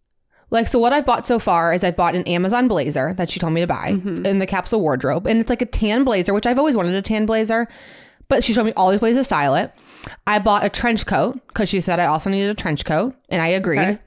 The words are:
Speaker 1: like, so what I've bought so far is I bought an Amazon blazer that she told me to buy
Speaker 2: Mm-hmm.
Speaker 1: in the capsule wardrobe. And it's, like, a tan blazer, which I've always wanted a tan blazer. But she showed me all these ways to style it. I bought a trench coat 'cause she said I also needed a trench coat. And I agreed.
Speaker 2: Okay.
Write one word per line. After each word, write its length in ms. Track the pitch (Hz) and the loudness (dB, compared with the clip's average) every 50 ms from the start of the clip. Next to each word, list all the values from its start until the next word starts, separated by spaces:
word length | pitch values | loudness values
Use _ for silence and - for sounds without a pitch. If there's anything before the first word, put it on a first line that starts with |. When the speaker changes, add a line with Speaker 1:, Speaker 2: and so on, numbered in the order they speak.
| _ _ _ _ _ _ _ _ _ _ | _ _ _ _ _ _ _ _ _ _
Speaker 1:
like, 180 | - 233 226 - | 0 0 0 2
so 100 | - 240 | 2 2
what 140 | 226 240 | 2 4
I've 140 | 269 294 - | 2 2 2
bought 200 | 269 240 - - | 0 0 0 0
so 120 | - 240 220 | -2 -2 0
far 340 | - 208 175 170 165 170 | 0 0 2 2 2 2
is 100 | 165 180 | 0 0
I 80 | 196 180 | 0 -2
bought 240 | 175 190 175 170 - | 0 0 0 0 0
an 80 | 180 175 | -2 -2
Amazon 440 | 170 170 175 180 190 226 240 254 247 | -2 -2 0 0 0 2 2 2 2
blazer 460 | 208 165 127 151 147 147 131 156 190 | 2 0 0 0 -2 -2 -2 -2 -2
that 160 | 180 175 165 | -4 -4 -4
she 100 | - - | -4 -4
told 120 | 180 160 | -2 -2
me 100 | 160 165 | 0 0
to 40 | 175 | 0
buy 260 | 170 175 - - - | -2 -2 -4 -2 -2
Speaker 2:
Mm-hmm. 320 | 208 190 180 202 170 170 180 | -2 -2 -2 -4 -6 -4 -2
Speaker 1:
in 120 | 196 196 196 | 0 0 0
the 80 | 190 | 0
capsule 340 | 190 196 185 180 - 233 220 | 0 -2 -4 -2 -2 -2 0
wardrobe. 460 | 180 151 131 131 - 135 143 170 202 | 2 0 0 0 0 -2 -2 -2 0
And 140 | 233 220 226 | 0 0 0
it's, 100 | 226 - | 2 0
like, 120 | 240 - | -2 -2
a 40 | 247 | -2
tan 380 | 226 - - 220 208 208 247 277 | -4 -2 -2 0 0 2 2 2
blazer, 280 | 262 214 190 175 208 | 2 2 0 0 0
which 140 | 196 208 208 | 0 0 0
I've 120 | 240 247 262 | 0 2 2
always 180 | 294 311 254 | 2 2 2
wanted 180 | 214 175 175 180 | 2 0 0 -2
a 80 | 196 | -2
tan 240 | 190 - 220 214 214 | -2 -2 -2 0 0
blazer. 400 | 214 220 220 220 214 226 226 233 226 - - - - - - - - _ _ - _ | 0 0 0 0 0 0 -2 -2 -4 -8 -20 -20 -20 -20 -20 -20 -20 _ _ -4 _
But 160 | 277 247 240 | 0 0 2
she 80 | - | 2
showed 140 | 214 240 214 | 2 2 0
me 60 | 220 - | 0 2
all 140 | - 185 185 | 2 2 2
these 100 | 196 196 | 2 2
ways 160 | 233 226 233 | 2 2 2
to 80 | 262 262 | 2 0
style 300 | - 190 151 143 139 135 | 0 0 0 2 2 2
it. 180 | 165 202 - - - - - - - - - - - _ | 0 -2 -4 -8 -20 -20 -20 -20 -18 -18 -18 -18 -8 _
I 120 | 208 214 214 | 0 0 2
bought 240 | 196 220 202 208 - | 2 2 2 2 0
a 40 | 202 | -2
trench 360 | - - - 240 226 202 - | -2 -2 0 0 0 0 -2
coat 340 | - 190 135 156 226 269 262 - - - | 0 0 0 0 0 -2 -8 -14 -8 -4
'cause 140 | - 208 - | -2 -2 0
she 120 | 196 190 | 0 -2
said 180 | 165 185 175 175 | 0 0 0 2
I 80 | 175 | 2
also 240 | 143 151 160 - 196 | 2 0 0 0 -2
needed 200 | 196 196 202 202 | 0 0 0 -2
a 40 | 208 | -4
trench 300 | - - 180 151 139 - | -4 -2 -4 -2 -2 -2
coat. 300 | - 156 160 208 262 - _ _ _ | 0 0 0 0 -2 -4 _ _ _
And 120 | - 175 | -2 -2
I 60 | 165 165 | 0 0
agreed. 300 | 180 190 190 180 160 196 | 0 0 0 0 0 2
Speaker 2:
Okay. 180 | 185 190 208 214 - | 0 0 -2 -4 -8